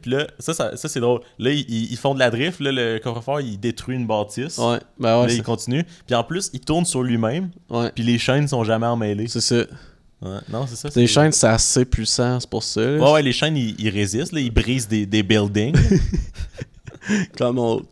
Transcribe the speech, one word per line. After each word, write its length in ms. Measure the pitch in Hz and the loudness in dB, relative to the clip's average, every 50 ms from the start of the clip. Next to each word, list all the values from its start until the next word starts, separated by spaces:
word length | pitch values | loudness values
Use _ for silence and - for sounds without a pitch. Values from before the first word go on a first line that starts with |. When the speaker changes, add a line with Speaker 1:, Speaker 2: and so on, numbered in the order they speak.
Speaker 1:
Puis 100 | - 120 | -6 -4
là, 140 | 123 139 151 - - - | -2 -2 -2 -4 -8 -10
ça, 140 | - - 165 | -8 -6 -4
ça, 200 | - 127 110 - | -2 -4 -4 -4
ça, 100 | 117 - | -8 -10
c'est 120 | 117 - 135 | -6 -4 0
drôle. 200 | 117 120 123 113 - - _ | 2 2 0 0 -2 -10 _
Là, 140 | - 110 127 | -2 -2 0
ils, 140 | 147 147 - - | 0 0 -2 -2
ils, 220 | 117 113 113 - | -4 -4 -4 -4
ils 60 | 120 | -6
font 180 | 117 - 139 139 | -2 0 0 2
de 40 | 131 | 4
la 120 | 131 120 | 2 2
drift. 280 | 113 113 139 175 175 - | 2 2 -2 -2 -2 -4
Là, 120 | 143 139 | -4 -2
le 280 | 135 127 120 117 113 110 - | 0 0 0 0 -2 -2 -4
coffre-fort, 380 | 127 117 117 113 - 139 147 | -6 -6 -6 -6 -4 -4 -4
il 180 | 139 120 104 98 | -4 -6 -8 -4
détruit 360 | 101 117 113 - - - 127 | -4 -4 -4 -4 -8 -8 -6
une 100 | 127 120 | -4 -2
bâtisse. 500 | 110 110 107 104 104 - - 127 160 - | 0 0 0 -2 -2 -4 -8 -8 -6 -4
Speaker 2:
Ouais, 220 | - 120 117 120 113 - _ _ | -2 0 0 0 -2 -4 _ _
ben 200 | - 120 113 113 120 | -2 0 2 4 4
ouais, 40 | 123 | 4
Speaker 1:
Là, 60 | 120 | 4
Speaker 2:
c'est 60 | 120 | 2
Speaker 1:
il 60 | 117 107 | 0 0
continue. 400 | 117 117 110 - - 123 151 170 - - - - | -2 -4 -4 -2 -2 -2 -2 -2 -4 -8 -20 -6
Puis 80 | - 123 | -2 -2
en 80 | 117 117 | -2 0
plus, 260 | - 160 185 190 - - | -2 -4 -6 -6 -6 -8
il 80 | 127 | -10
tourne 240 | - - 151 170 175 | -4 -2 0 0 0
sur 180 | - - 131 127 | 0 0 -2 0
lui-même. 480 | 127 117 117 113 110 123 170 190 180 - - _ _ | 0 0 0 0 0 -2 -2 -6 -6 -10 -14 _ _
Speaker 2:
Ouais. 220 | - 120 120 117 - | -4 -2 -2 -2 -4
Speaker 1:
Puis 100 | - 113 | -2 0
les 140 | 120 120 | 0 2
chaînes 300 | 113 - - 127 143 147 | 2 2 2 2 2 2
sont 160 | 143 143 123 113 | 0 0 0 0
jamais 240 | 107 113 110 113 | 0 0 0 0
emmêlées. 400 | 120 120 117 110 104 104 101 113 | 0 0 0 -2 -2 -2 -2 -4
Speaker 2:
C'est 140 | 117 - 120 | -4 -4 -2
ça. 160 | 110 - 123 120 - - - - - - - _ _ _ _ _ - | 0 2 2 2 0 -2 -8 -18 -20 -20 -20 _ _ _ _ _ -12
Speaker 1:
Ouais. 160 | 92 95 101 - - | -10 -10 -10 -10 -8
Non, 160 | 104 113 135 | -8 -6 -6
c'est 120 | 127 117 | -8 -8
ça, 100 | - - | -10 -12
Speaker 2:
Les 180 | 143 - 123 120 | -2 2 4 4
Speaker 1:
c'est 80 | 117 - | 6 6
Speaker 2:
chaînes, 180 | 143 151 156 143 | 6 6 6 4
c'est 120 | - - | 4 4
assez 380 | 113 113 113 - - - 127 127 | 4 4 4 2 2 2 2 2
puissant, 540 | - - - 110 - - - 123 123 123 123 | 2 0 -2 0 -2 0 0 0 0 0 -4
c'est 100 | - - | -4 -6
pour 140 | - 110 - | -6 -6 -6
ça, 180 | - - - | -4 -2 0
là. 160 | 113 127 143 151 | 0 0 2 4
Speaker 1:
Ouais, 120 | 127 143 | 6 6
ouais, 100 | 151 156 | 6 6
les 120 | 147 131 117 | 4 2 0
chaînes, 240 | - - 156 160 | 0 0 0 0
ils, 180 | 143 123 110 - - | 0 -2 -2 -4 -2
ils 100 | 104 107 | -2 -2
résistent, 420 | 98 104 104 98 92 113 156 160 | 0 0 -2 0 0 -4 -4 -4
là, 80 | 175 156 | -4 -4
ils 100 | 135 120 | -4 0
brisent 380 | 110 - 113 113 127 131 117 | 0 0 0 2 -2 -2 -2
des, 180 | 101 110 107 104 | -2 -2 -2 -2
des 160 | 95 104 107 | 0 0 0
buildings. 540 | 104 92 110 107 101 101 98 104 107 127 170 | 2 4 2 2 2 2 0 0 0 2 4
Speaker 2:
<laughs> 80 | 139 - - 196 165 - - 190 147 - - - - - - - - 151 - _ - _ - - - - - 208 208 180 - - | 4 4 6 4 4 2 2 0 -2 -4 -6 -8 -8 -10 -10 -8 -14 -16 -16 _ -20 _ -20 -20 -16 -4 -2 0 0 0 -4 -4
Comme 220 | - 123 123 123 127 | -2 -2 0 0 0
on, 240 | 120 117 113 - - - | 0 0 0 -2 -4 -10